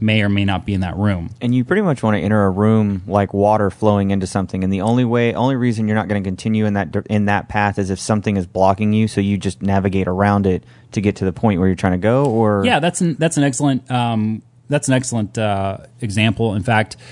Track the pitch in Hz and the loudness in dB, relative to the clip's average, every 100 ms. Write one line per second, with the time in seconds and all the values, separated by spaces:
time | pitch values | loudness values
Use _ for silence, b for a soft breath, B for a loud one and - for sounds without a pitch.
0 | 110 110 104 98 101 92 - 95 92 82 | 0 2 2 0 0 -2 -2 -4 -2 -2
1 | 104 92 85 - 120 127 123 185 196 131 | -2 -2 -6 -6 -2 -2 0 0 0 0
2 | 110 104 92 107 98 92 107 110 104 98 | 0 0 2 2 2 2 2 4 2 -2
3 | 98 101 98 101 101 107 101 - 107 101 | 0 0 0 2 2 2 0 0 2 2
4 | 98 98 92 101 92 95 92 98 104 120 | 2 -2 -2 -4 -4 -4 -2 0 2 2
5 | 123 120 117 95 127 131 123 110 107 107 | 2 2 0 2 0 0 0 0 0 0
6 | 95 104 95 92 110 110 107 101 87 101 | 0 -2 -2 -4 -2 0 0 -2 -2 -4
7 | - 107 101 101 - 104 104 101 95 95 | -2 0 0 -2 -2 -2 0 0 -4 -4
8 | - 107 101 98 90 95 95 98 107 107 | -2 -2 0 -2 -4 2 2 2 0 2
9 | 110 - 101 101 95 - 98 98 95 95 | 0 0 0 0 -2 -4 -2 0 0 0
10 | 90 90 101 101 98 90 b b b 113 | 0 2 2 4 2 0 b b b -2
11 | 101 98 95 82 113 87 92 90 98 90 | -2 0 -4 0 0 2 0 2 0 0
12 | 104 127 143 110 110 101 104 147 165 170 | 2 2 2 2 2 2 2 2 0 0
13 | 175 143 160 151 143 127 143 127 - 123 | -2 0 0 2 0 0 -2 -2 -2 -2
14 | 120 113 107 110 - _ - 143 - 127 | 0 0 -2 -4 -10 _ -4 -2 0 0
15 | 127 117 101 - 107 98 98 98 - - | 0 -4 -4 -4 -2 -2 -4 -6 -14 -12
16 | 113 98 110 107 113 101 92 110 107 - | -6 0 0 0 -2 -2 0 0 0 -8
17 | B | B